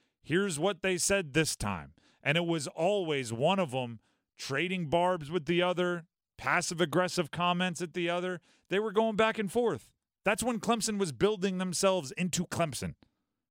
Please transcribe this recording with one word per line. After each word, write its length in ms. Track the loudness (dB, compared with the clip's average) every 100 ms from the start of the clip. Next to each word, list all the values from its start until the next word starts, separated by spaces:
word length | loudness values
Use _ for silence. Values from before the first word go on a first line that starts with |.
| _ _
"here's 380 | -2 0 0 0
what 240 | -2 0
they 160 | -2 0
said 340 | 2 0 0
this 220 | 0 0
time." 380 | 0 -4 -4 -8 -18 _ _
And 120 | -2 0
it 100 | 0
was 200 | -2 -4
always 680 | 0 0 2 0 -2 -4
one 280 | 0 2 2
of 100 | 0
them 300 | -2 -6 -10 _ _ _ -14
trading 520 | -6 -2 -2 -2 0
barbs 420 | 2 2 0 -2
with 160 | -4 0
the 160 | 2
other, 440 | 2 2 0 -2 -8 _ _ -6
passive-aggressive 920 | 0 0 0 0 2 2 2 0 -2
comments 500 | 0 0 2 0 -2
at 140 | -6
the 160 | -4 -2
other. 300 | -2 -2 -6 _ _ -2
They 120 | 0
were 100 | 0
going 240 | 2 2
back 240 | 4 2 2
and 140 | -2
forth. 360 | 2 0 0 -8 _ _ _
That's 180 | 0 0
when 180 | 0 -2
Clemson 380 | 0 0 0 0
was 140 | -2
building 440 | 2 2 2 0 0
themselves 540 | -2 2 2 2 -2
into 340 | -4 -2 -2
Clemson, 520 | -2 -2 -2 -2 -6 -8 _ _ _ _ _